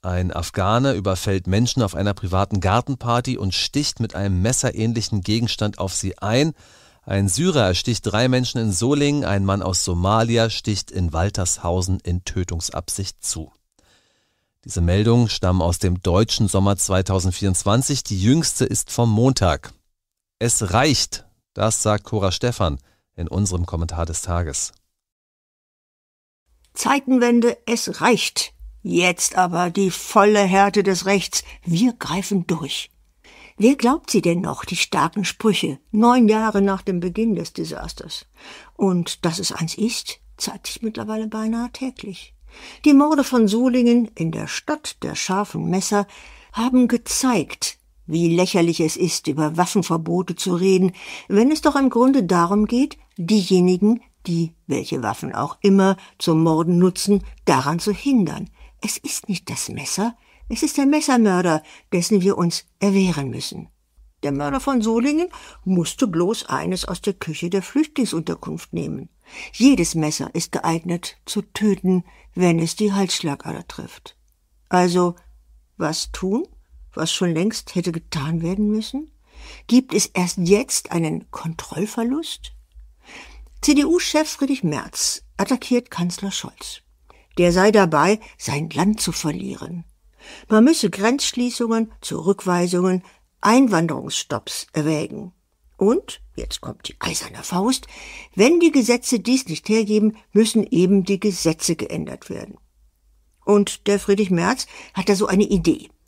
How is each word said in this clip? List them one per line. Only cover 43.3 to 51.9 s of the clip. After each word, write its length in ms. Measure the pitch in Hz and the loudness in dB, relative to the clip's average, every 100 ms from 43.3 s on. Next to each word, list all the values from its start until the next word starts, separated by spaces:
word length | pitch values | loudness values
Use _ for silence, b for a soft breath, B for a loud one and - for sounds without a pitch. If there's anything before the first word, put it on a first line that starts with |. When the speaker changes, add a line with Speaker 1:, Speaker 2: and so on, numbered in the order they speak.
| 247 214 | 4 4
Speaker 2:
Solingen 600 | 220 254 247 240 240 226 - | 4 2 4 6 4 2 -4
in 160 | 165 | -4
der 160 | 160 - | -4 -8
Stadt 560 | - - 302 - - | -8 -6 -6 -6 -10
der 120 | - - | -8 -6
scharfen 540 | - 190 208 165 165 | -2 -2 -2 -4 -2
Messer 380 | 185 - 208 196 B B B B | -2 0 0 -2 B B B B
haben 340 | - 240 254 240 | -4 2 4 4
gezeigt, 920 | 240 - - 262 220 135 - - - _ _ - | 2 -2 -2 0 0 -2 -6 -8 -8 _ _ -4
wie 260 | 160 170 | 0 2
lächerlich 460 | 170 180 185 170 165 | 2 2 2 2 2
es 160 | 156 - | -2 0
ist, 320 | 170 - - | -2 -2 -4
über 300 | 139 151 160 | -2 -2 0
Waffenverbote 800 | 180 208 170 165 160 175 185 170 | 0 0 0 -2 -2 -4 -4 -6
zu 200 | 190 175 | -4 0
reden, 380 | 190 185 185 B B B B | 4 4 2 B B B B
wenn 240 | 196 254 | 4 4
es 100 | 302 | 4
doch 140 | 302 277 | 2 2
im 140 | |
Grunde 340 | 269 | 2